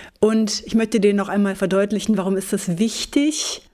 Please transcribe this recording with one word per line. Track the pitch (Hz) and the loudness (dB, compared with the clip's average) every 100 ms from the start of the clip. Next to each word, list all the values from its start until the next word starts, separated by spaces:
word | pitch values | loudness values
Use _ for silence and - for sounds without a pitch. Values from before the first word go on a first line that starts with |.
| - - | -16 0
und | 214 220 214 - | 2 2 0 -4
ich | - 226 | -2 0
möchte | 220 226 | 2 2
dir | 202 202 | 2 2
noch | 196 | 0
einmal | 202 202 190 | 0 0 0
verdeutlichen, | 190 190 202 208 - 202 | 0 2 0 0 0 0
warum | 185 190 | 2 -2
ist | 196 | -2
es | 196 185 170 | -4 -2 0
wichtig, | 220 - - 285 294 302 - - - | -2 -2 -2 0 0 -2 -6 -8 -14